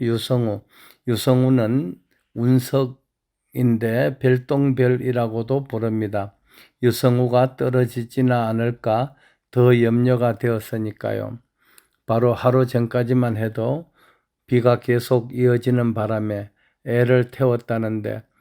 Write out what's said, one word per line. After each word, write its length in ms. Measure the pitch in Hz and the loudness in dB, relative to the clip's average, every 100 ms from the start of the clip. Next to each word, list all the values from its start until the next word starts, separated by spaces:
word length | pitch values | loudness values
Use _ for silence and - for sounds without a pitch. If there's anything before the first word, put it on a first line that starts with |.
유성우, 580 | 117 113 - 123 117 101 - _ - _ - | -4 -2 -2 -2 -2 -4 -10 _ -20 _ -6
유성우는 880 | 113 - 127 127 131 110 127 175 175 _ _ _ | -2 2 2 4 2 2 -2 -4 -10 _ _ _
운석인데 1800 | 117 120 131 127 135 131 127 _ _ _ _ _ 127 123 113 113 113 147 127 | -4 2 2 2 -2 -2 -6 _ _ _ _ _ -2 0 0 0 0 -2 0
별똥별이라고도 1500 | 131 127 127 139 139 131 127 123 123 123 117 113 117 135 | 0 0 0 0 0 2 0 0 -2 -2 -2 -4 -4 -4
부릅니다. 680 | 139 113 113 110 107 104 101 - _ - - _ | -4 -6 -4 -4 -4 -6 -8 -12 _ -20 -20 _
유성우가 760 | 123 117 127 123 123 123 127 - | -2 2 2 2 2 2 0 0
떨어지지나 920 | 127 127 120 123 117 - 127 120 113 | -2 0 0 -4 -8 -2 0 0 -2
않을까 680 | 113 117 120 117 110 135 - _ _ _ | -2 -2 -2 -2 0 -2 -8 _ _ _
더 300 | 127 123 123 | 4 6 6
염려가 560 | 117 120 123 123 120 110 | 4 2 2 2 0 -2
되었으니까요. 1040 | 120 113 - 113 107 107 110 107 107 117 _ _ _ _ _ _ | -2 -4 -4 -8 -8 -8 -6 -6 -8 -12 _ _ _ _ _ _
바로 300 | - 113 120 | -4 2 2
하루 320 | 117 127 127 127 | 2 2 2 2
전까지만 720 | 120 117 123 120 127 123 107 | 0 -2 -2 0 0 0 -2
해도 520 | 110 110 113 143 170 _ _ _ _ _ - | -4 -4 -4 -4 -8 _ _ _ _ _ -2
비가 340 | 123 120 123 | 2 4 2
계속 540 | - 120 117 127 120 | 2 -2 0 -2 -2
이어지는 600 | 123 123 120 120 123 120 | -2 0 2 0 0 0
바람에 560 | 113 107 110 107 104 104 _ _ _ | -2 -4 -4 -4 -6 -10 _ _ _
애를 460 | - 120 120 123 120 | -4 0 4 2 2
태웠다는데 920 | - 131 117 - 113 110 110 104 107 - _ | 0 0 0 -2 -4 -4 -4 -6 -8 -12 _